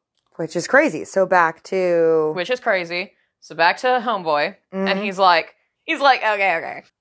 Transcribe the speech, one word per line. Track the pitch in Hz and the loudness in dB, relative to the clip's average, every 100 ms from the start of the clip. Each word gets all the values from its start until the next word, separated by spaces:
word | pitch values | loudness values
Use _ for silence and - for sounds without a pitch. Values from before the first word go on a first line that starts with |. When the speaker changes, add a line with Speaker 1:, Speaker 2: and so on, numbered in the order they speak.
| _ _ _ - | _ _ _ -10
Speaker 1:
Which | 160 175 | -6 -6
is | - | 0
crazy. | - 214 156 - | 2 2 0 -4
So | 190 185 | -2 2
back | 180 165 - | 2 2 -2
to | - 190 180 170 165 160 156 | -6 -2 0 2 2 2 0
Speaker 2:
Which | 165 175 | -2 -4
is | 247 | -4
crazy. | 233 190 170 175 202 _ _ _ | -2 -2 -2 -6 -8 _ _ _
So | - 160 | -10 0
back | 170 190 | 2 2
to | 254 254 | 0 0
Homeboy. | 226 208 160 147 160 202 _ | 0 -4 -2 -2 -2 -6 _
And | 190 190 | -6 -2
Speaker 1:
Mm-hmm. | 196 | -2
Speaker 2:
he's | 202 185 | -4 2
like, | 185 165 - _ _ _ | 4 4 0 _ _ _
he's | - 302 | -8 0
like, | 277 247 | 2 2
"Okay, | 220 208 196 165 | 0 0 0 -2
okay. | 135 139 - _ | -6 -14 -18 _